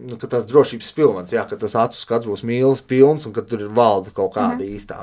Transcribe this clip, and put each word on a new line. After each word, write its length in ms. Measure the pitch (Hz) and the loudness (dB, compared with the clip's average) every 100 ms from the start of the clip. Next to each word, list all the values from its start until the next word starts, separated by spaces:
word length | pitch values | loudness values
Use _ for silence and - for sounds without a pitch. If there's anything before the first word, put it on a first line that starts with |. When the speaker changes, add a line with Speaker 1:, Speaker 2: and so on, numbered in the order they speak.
| 123 | -16
Speaker 1:
nu, 80 | 117 | -12
ka 80 | - | -6
tāds 160 | 123 | -4
drošības 480 | 107 143 135 117 - | 2 4 4 0 -8
pilvens, 400 | - 139 95 90 | 0 0 0 -4
jā, 140 | 113 101 | -4 -4
ka 80 | 104 | -6
tas 160 | 107 | -4
acu 240 | 117 120 - | 0 -2 -2
skats 320 | - 117 113 | -4 -4 -4
būs 160 | 101 | -6
mīlas 400 | 117 120 131 131 | -4 0 2 0
pilns, 400 | - 131 139 156 | 0 6 6 4
un 80 | 117 | -4
ka 80 | 107 | -8
tur 240 | 104 113 | -8 -8
ir 80 | 104 | -2
valda 400 | 110 117 98 95 | 4 4 4 -2
kaut 220 | - 95 107 | -4 -4 -2
kāda 240 | 104 - | -2 -4
Speaker 2:
Mhm. 160 | 98 101 | -8 -10
Speaker 1:
īstā 240 | - - | -12 -14